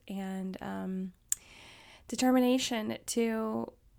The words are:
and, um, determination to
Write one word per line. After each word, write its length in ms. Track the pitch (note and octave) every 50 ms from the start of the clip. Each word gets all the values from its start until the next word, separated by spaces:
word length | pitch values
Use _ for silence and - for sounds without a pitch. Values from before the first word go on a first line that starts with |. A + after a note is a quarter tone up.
| - -
and, 480 | G3 F#3+ G3 F#3+ F#3+ F#3+ F#3+ F#3+ F#3 -
um, 500 | - G3+ G3 F#3+ F#3+ F#3 F#3+ F#3+ F#3+ F#3 - _ _ - - - - - - - - - - - - - - - - -
determination 880 | B3 - B3+ B3+ B3+ B3+ B3 B3 B3+ C4 B3+ - B3 A3 G#3+ A3 A3+ - - -
to 600 | - A#3 A#3 A3+ A3+ A3 A3 A3 A3 A3+ A#3 - - _ _ _ _